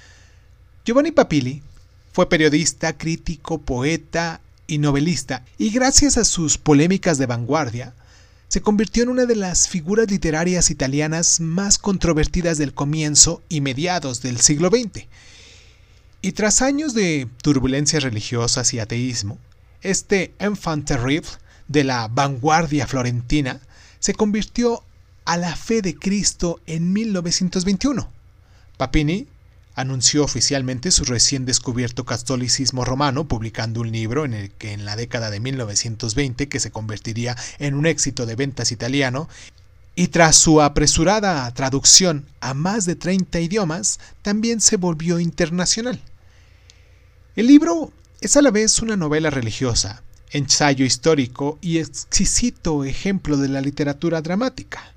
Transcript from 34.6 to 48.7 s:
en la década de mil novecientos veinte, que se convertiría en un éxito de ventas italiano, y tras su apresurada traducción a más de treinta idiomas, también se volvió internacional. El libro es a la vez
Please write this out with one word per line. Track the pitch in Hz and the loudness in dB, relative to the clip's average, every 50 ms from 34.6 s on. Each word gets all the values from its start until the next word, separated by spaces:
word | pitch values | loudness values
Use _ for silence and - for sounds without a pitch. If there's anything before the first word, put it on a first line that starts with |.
| - 107 104 | -12 -10 -10
en | 101 101 | -10 -10
la | 101 104 | -8 -8
década | 107 120 123 - 120 113 110 | -8 -8 -6 -6 -6 -6 -6
de | 104 101 | -6 -6
mil | 110 131 135 131 | -6 -6 -4 -6
novecientos | 120 104 104 - - 117 113 107 - 120 107 | -6 -4 -4 -4 -4 -4 -6 -6 -6 -4 -2
veinte, | 123 143 135 120 - 143 147 | -2 -2 -2 -2 -4 -6 -4
que | - 131 | -4 -6
se | - 113 | -6 -6
convertiría | - 113 107 107 107 98 - 120 110 113 117 120 120 123 - - - - | -6 -8 -8 -8 -10 -8 -8 -8 -6 -4 -4 -4 -6 -8 -10 -14 -10 -6
en | 143 143 139 | -6 -4 -2
un | 143 147 165 | 0 0 0
éxito | 156 156 - 139 123 - 123 113 | 0 0 -2 -4 -4 -4 -6 -6
de | 117 | -4
ventas | 113 139 139 131 - 120 - | -4 -4 -4 -4 -4 -4 -4
italiano, | 120 101 110 120 131 139 139 131 120 135 165 - - - - - - - - - - - - - - | -4 -4 -4 -2 0 0 0 0 -2 -4 -6 -8 -12 -18 -20 -20 -20 -20 -20 -20 -20 -20 -20 -12 -2
y | - 180 175 | 0 0 2
tras | - 175 170 160 139 | 6 6 6 8 8
su | - - 170 156 151 | 6 6 8 8 6
apresurada | 147 143 147 151 147 143 - 165 160 170 208 - 202 196 175 147 127 123 120 | 6 6 4 2 2 2 2 2 2 2 2 2 2 0 0 -2 -4 -6 -6
traducción | - 135 131 123 139 131 - - - 185 180 156 143 139 - - - | -4 -4 -2 -2 2 4 6 6 6 6 4 0 -2 -4 -10 -16 -10
a | - 120 139 | -8 -6 -4
más | 139 151 185 202 233 190 | -2 -2 -2 -2 0 -2
de | 175 170 | -2 -4
treinta | 160 - 175 185 196 180 - - 170 | -2 -2 -2 0 0 0 -2 -2 -2
idiomas, | 170 165 185 220 202 160 156 180 208 - - - - - - - | -2 -2 0 0 0 0 -2 -2 -4 -4 -4 -6 -10 -16 -20 -8
también | - 202 208 220 214 233 233 226 | -4 -2 -2 0 0 0 0 2
se | - - - 208 | 2 2 2 2
volvió | 175 180 165 151 160 170 175 170 | 0 -2 -2 -2 -2 -2 0 0
internacional. | 175 170 156 - 175 156 165 180 180 160 - - 226 247 226 - - - - - - - - - - - - - - - - - - - - - - - _ - - - - | 0 -2 -2 -2 -2 -2 0 -2 -2 -2 -2 -2 -4 -6 -6 -8 -10 -16 -20 -20 -20 -20 -20 -20 -20 -20 -20 -20 -20 -20 -20 -20 -20 -20 -20 -20 -20 -20 _ -20 -20 -10 -4
El | - 208 247 | 0 6 10
libro | 285 294 320 330 339 330 294 - - - - - - - | 10 10 10 6 2 0 -2 -6 -10 -16 -20 -20 -12 -8
es | - 214 - 285 | -2 4 6 6
a | 285 | 6
la | 277 | 6
vez | 190 214 220 220 | 6 4 2 2